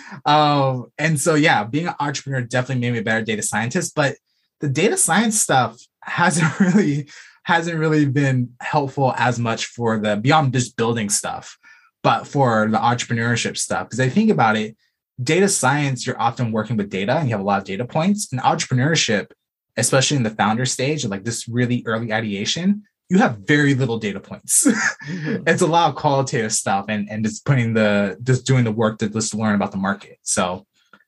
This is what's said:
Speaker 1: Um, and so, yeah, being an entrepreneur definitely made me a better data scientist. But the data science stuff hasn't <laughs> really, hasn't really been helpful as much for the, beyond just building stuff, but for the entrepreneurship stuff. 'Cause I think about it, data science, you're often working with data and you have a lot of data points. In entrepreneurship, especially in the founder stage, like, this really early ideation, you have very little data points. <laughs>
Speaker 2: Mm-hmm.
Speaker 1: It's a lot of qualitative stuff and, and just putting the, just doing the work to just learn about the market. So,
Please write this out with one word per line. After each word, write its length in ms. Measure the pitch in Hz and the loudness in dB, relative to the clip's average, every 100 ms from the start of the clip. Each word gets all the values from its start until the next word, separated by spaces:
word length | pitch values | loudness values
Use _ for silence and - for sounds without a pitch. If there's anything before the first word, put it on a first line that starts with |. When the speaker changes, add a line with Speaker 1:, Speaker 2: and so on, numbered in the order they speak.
| - 139 147 | -16 -6 2
Speaker 1:
Um, 600 | 151 147 143 135 127 117 - | 4 4 2 2 -2 -6 -4
and 240 | 156 147 | 0 0
so, 140 | 170 | 2
yeah, 300 | 151 156 123 | 4 4 4
being 240 | 110 143 175 | 2 -2 -4
an 60 | - | -4
entrepreneur 420 | 143 135 135 135 | -4 -6 -6 -6
definitely 400 | 120 127 127 123 | -2 -2 0 -2
made 120 | 120 | -2
me 60 | 117 | -2
a 40 | |
better 220 | 110 110 | 0 -2
data 180 | 110 104 | -2 -4
scientist. 520 | - 107 117 180 165 | -2 -4 -2 -2 -2
But 220 | - 139 - _ _ _ _ | 0 -2 -2 _ _ _ _
the 80 | 147 | -4
data 280 | 131 208 381 | 0 2 2
science 440 | - 175 226 220 | 2 2 2 0
stuff 400 | - 135 117 - - _ | 2 2 0 -4 -20 _
hasn't 560 | - - 175 160 160 - | -8 0 2 2 0 2
<laughs> 0 | |
really, 480 | 185 202 151 143 143 - - _ | 4 4 2 0 -6 -14 -20 _
hasn't 340 | - 170 170 165 | -2 -2 0 -2
really 280 | 156 156 139 | 2 2 2
been 440 | 135 139 127 120 - | 2 2 0 -2 -6
helpful 520 | - 151 135 139 127 - | -4 -2 -2 0 0 2
as 220 | 123 117 | 0 0
much 280 | 117 113 - | -2 -4 -6
for 320 | - 113 110 | -4 -2 0
the, 180 | 107 104 | -2 0
beyond 360 | 127 156 135 | 2 4 4
just 240 | 127 120 - | 0 -2 -2
building 340 | 113 117 101 | -2 -2 -2
stuff, 480 | - - - - - - - _ _ | -4 -4 -10 -12 -20 -20 -20 _ _
but 240 | 135 113 - | 0 0 0
for 420 | 143 123 110 107 | 0 2 2 2
the 100 | 107 | 0
entrepreneurship 760 | 117 120 - 117 117 117 - - | 0 0 -2 -2 0 -2 -2 -4
stuff. 340 | - 92 92 | -4 -6 -4
'Cause 100 | 110 | -2
I 80 | 127 | 0
think 220 | 196 220 | 2 2
about 260 | 156 110 107 | 4 4 2
it, 200 | 107 - _ _ _ - | -4 -10 _ _ _ -6
data 260 | 123 170 196 | 0 2 2
science, 580 | - 131 143 139 127 127 | 2 0 0 0 -2 -4
you're 140 | - | -2
often 320 | - - 113 | -2 -2 -2
working 240 | 110 104 110 | -2 -2 -2
with 140 | 98 | -2
data 260 | 95 101 151 | -4 -2 0
and 120 | 135 | 0
you 60 | |
have 60 | 104 | -2
a 40 | |
lot 140 | 98 101 | 0 -2
of 60 | |
data 200 | 98 98 | -2 -6
points. 480 | 123 156 185 208 - | -4 -2 0 0 -4
In 60 | 127 | -2
entrepreneurship, 920 | 127 165 - 123 143 160 - 101 - _ _ _ _ - | 0 0 0 0 2 2 0 -2 -4 _ _ _ _ -4
especially 400 | - 135 - 143 | 2 2 2 0
in 60 | |
the 80 | 110 | 0
founder 340 | 110 104 113 | 2 2 2
stage, 400 | 127 - 131 156 | 0 -2 -2 -2
like, 200 | 117 98 | -4 -4
this 240 | 113 117 - | -6 -6 -4
really 340 | 120 123 123 117 | 0 0 0 -2
early 260 | 113 117 | -4 -2
ideation, 680 | 110 110 98 - 165 190 208 - _ - | -4 -2 -4 -4 -2 0 0 -4 _ 0
you 80 | 185 | 2
have 200 | 240 107 | 2 0
very 360 | 120 147 143 | 0 4 4
little 240 | 127 123 113 | 2 0 -2
data 220 | 104 95 | -4 -6
points. 460 | - - - - 277 | -10 -12 -2 2 2
<laughs> 40 | - - - | 2 0 -4
Speaker 2:
Mm-hmm. 420 | 147 180 156 190 160 | -8 -8 -6 -2 0
Speaker 1:
It's 140 | 170 | 2
a 60 | 170 | 2
lot 240 | 170 160 | 2 2
of 60 | - | 0
qualitative 560 | 151 135 131 127 107 | 0 0 0 -2 -2
stuff 340 | - 107 98 104 | -4 -2 -2 -2
and, 180 | 107 104 | -6 -6
and 120 | 107 | -4
just 220 | 107 - | -4 -2
putting 300 | - 131 113 | 0 2 2
the, 420 | 110 107 101 101 92 | 2 2 2 0 -2
just 240 | 123 123 - | 0 0 2
doing 180 | 131 | 2
the 80 | 113 | 2
work 260 | 107 107 110 | 0 0 0
to 80 | 107 | -4
just 240 | 110 107 | -2 -4
learn 200 | 107 107 | -2 0
about 160 | 101 95 | 0 -2
the 60 | 95 | -2
market. 420 | 95 95 - - | -4 -4 -10 -12
So, 440 | - - 90 92 - _ _ _ | -4 -2 -2 -4 -12 _ _ _